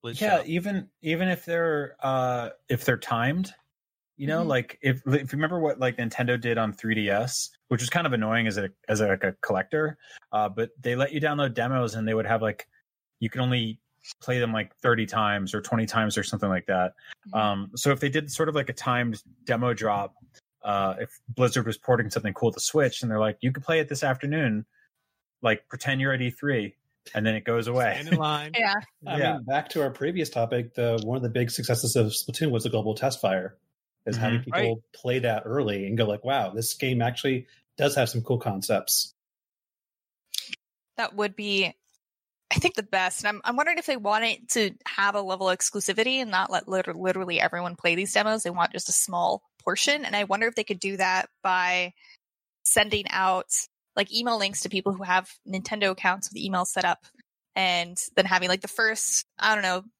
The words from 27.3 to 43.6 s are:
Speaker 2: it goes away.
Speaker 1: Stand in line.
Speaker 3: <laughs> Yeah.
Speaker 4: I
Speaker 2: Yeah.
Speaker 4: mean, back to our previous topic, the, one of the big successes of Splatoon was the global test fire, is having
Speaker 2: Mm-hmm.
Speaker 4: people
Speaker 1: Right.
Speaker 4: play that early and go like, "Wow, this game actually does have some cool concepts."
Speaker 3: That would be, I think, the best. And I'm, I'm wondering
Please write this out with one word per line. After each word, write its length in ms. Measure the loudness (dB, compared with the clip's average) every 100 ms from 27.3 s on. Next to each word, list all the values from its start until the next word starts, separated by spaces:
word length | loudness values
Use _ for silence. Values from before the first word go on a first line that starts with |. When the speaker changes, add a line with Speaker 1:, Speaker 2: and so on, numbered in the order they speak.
| 0
Speaker 2:
it 80 |
goes 240 | 0 0 0
away. 260 | 2 2 0
Speaker 1:
Stand 180 | 0
in 60 | 2
line. 320 | 2 -2 -4
Speaker 3:
<laughs> 40 | 0
Yeah. 160 | 0 0 -4 _ -6
Speaker 4:
I 120 | 0
Speaker 2:
Yeah. 140 | 0
Speaker 4:
mean, 100 | -2
back 260 | -2 -2 0
to 120 | -2
our 80 | -2
previous 380 | 0 -4 -2 -2
topic, 440 | -2 0 0 -4
the, 260 | -2 0 0
one 140 | 0 -2
of 40 |
the 60 | -2
big 220 | 0 -2
successes 440 | -2 -2 0 2 2
of 120 | 2
Splatoon 420 | 0 -6 -2 0
was 120 | 2
the 60 | 0
global 260 | 0 0 0
test 240 | -2 0
fire, 360 | 0 0 -2 _ _ _ _ _ -4
is 100 | -2
having 220 | 0 0
Speaker 2:
Mm-hmm. 120 | 0
Speaker 4:
people 240 | 0 0 -2
Speaker 1:
Right. 180 | _
Speaker 4:
play 260 | -8 -2 0
that 240 | 2 0 -2
early 400 | 0 0 0 -2
and 120 | 2
go 80 | 2
like, 180 | 0
"Wow, 280 | 0 0 0
this 220 | -2 -6 -2
game 260 | 0 2
actually 460 | 0 0 0 -2 -4 _ _ 0
does 180 | 2 2
have 120 | 2
some 120 | 0
cool 160 | 0 -2
concepts." 760 | 0 -4 0 0 2 -2 -2 _ _ _ _ _ _ _ _ _ _ _ _ -8 -8 -14 _ _ _ -6
Speaker 3:
That 180 | -4 -2
would 200 | -2 -2
be, 300 | -2 0 -2 -6 _ _ _ _ _ _ _
I 40 | 0
think, 200 | 0 -2
the 80 |
best. 360 | -2 0 0 0
And 40 | -4
I'm, 120 | -2 -4
I'm 100 |
wondering 220 | 0